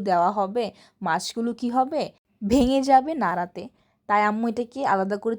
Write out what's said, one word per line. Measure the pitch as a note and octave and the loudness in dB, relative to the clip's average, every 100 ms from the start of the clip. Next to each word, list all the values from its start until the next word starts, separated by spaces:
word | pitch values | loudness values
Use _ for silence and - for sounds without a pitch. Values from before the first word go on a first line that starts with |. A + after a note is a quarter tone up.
| G3 | 0
দেওয়া | F3 F3 G#3 | 2 2 0
হবে, | F#3+ A#3 G#3 - - _ F3+ | -2 -2 -6 -8 -20 _ -2
মাছগুলো | E3 - - A#3 A#3 | -2 -2 -6 -6 -4
কি | A#3+ B3 | -2 0
হবে? | C4 D#4 F#3 - _ _ | 0 -2 -6 -8 _ _
ভেঙে | G3+ C4 B3 C4+ C4+ | 2 4 4 2 4
যাবে | C4 C#4 D#4+ | 4 4 -2
নাড়াতে। | F#3 F3 F3 F3+ G#3+ - _ _ - | -2 -2 -4 -8 -16 -18 _ _ 0
তাই | G#3 G#3 | 2 2
আম্মু | G#3+ A#3 | 0 -2
এটাকে | A#3 A#3+ C4 C#4 | -4 -6 -4 0
আলাদা | G3 F#3+ G3+ | 0 0 -2
করে | A3+ | -4